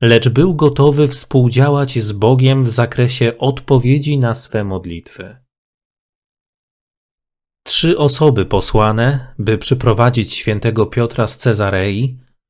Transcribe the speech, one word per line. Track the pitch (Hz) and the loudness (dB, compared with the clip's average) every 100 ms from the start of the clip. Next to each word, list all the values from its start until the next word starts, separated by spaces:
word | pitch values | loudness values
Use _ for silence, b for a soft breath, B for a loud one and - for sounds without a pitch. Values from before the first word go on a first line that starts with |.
lecz | 117 117 123 | 4 4 4
był | 117 180 156 | 2 2 2
gotowy | 151 143 143 143 143 | 0 4 2 4 0
współdziałać | 131 - 135 123 120 143 143 135 120 | -2 -2 0 2 2 2 2 -2 -4
z | 104 | -4
Bogiem | 104 107 131 131 135 | 0 2 4 4 2
w | 123 | 0
zakresie | - 120 - 123 - 117 - | 0 -2 0 -2 0 -2 -2
odpowiedzi | 127 127 - 135 123 143 143 143 | -4 -4 0 2 2 0 0 0
na | 123 110 | -2 -4
swe | - 110 | -6 -6
modlitwy. | 101 95 92 85 - - 95 127 _ _ _ _ _ _ _ _ _ _ _ _ _ _ _ _ _ _ _ _ _ _ - | -6 -8 -8 -12 -14 -20 -20 -20 _ _ _ _ _ _ _ _ _ _ _ _ _ _ _ _ _ _ _ _ _ _ -4
Trzy | - 165 175 | 0 0 0
osoby | 147 - 156 110 92 | 0 2 2 2 0
posłane, | 101 - 110 107 110 123 139 127 - | -2 0 2 2 2 0 -2 -6 -6
by | 107 107 | -4 -4
przyprowadzić | - 131 113 107 123 123 98 | -2 -2 0 2 2 0 -4
świętego | - - 104 113 110 104 | -6 -6 -4 -2 -2 -2
Piotra | - 117 - 110 | -2 -4 -2 -4
z | - | -2
Cezarei, | 127 104 101 98 98 98 131 127 _ _ | -2 0 -2 -2 -2 -2 -4 -8 _ _